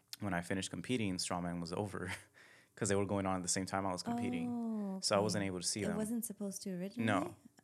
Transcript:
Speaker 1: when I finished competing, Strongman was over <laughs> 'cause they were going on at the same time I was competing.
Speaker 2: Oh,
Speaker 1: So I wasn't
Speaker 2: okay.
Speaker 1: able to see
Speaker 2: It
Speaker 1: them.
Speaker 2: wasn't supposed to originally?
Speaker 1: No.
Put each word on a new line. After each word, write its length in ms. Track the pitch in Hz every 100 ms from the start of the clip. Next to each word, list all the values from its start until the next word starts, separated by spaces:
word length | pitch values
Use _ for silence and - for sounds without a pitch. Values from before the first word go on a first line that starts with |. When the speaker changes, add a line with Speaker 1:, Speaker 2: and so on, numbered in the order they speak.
| _ -
Speaker 1:
when 120 | 104
I 60 | 87
finished 280 | 87 95 95
competing, 460 | 90 85 127 101 92
Strongman 420 | - 90 87 87
was 140 | 85
over 360 | 90 104 92 90 95 - -
<laughs> 320 | - - - -
'cause 120 | 104
they 80 | 98
were 100 | 101
going 200 | 101 95
on 100 | 92
at 40 |
the 80 | 87
same 160 | 98 92
time 200 | 98 98
I 60 |
was 100 | 90
competing. 440 | 233 240 240 247 240
Speaker 2:
Oh, 500 | 240 226 220 202 190
Speaker 1:
So 160 | - 104
I 20 |
wasn't 220 | 107 104
Speaker 2:
okay. 60 | 98
Speaker 1:
able 120 | 90
to 80 | 87
see 140 | 107
Speaker 2:
It 40 | 95
Speaker 1:
them. 100 | 214
Speaker 2:
wasn't 260 | 214 233
supposed 380 | 214 202 202 190
to 60 | 196
originally? 340 | 180 196 233 220
Speaker 1:
No. 300 | 98 95 - - -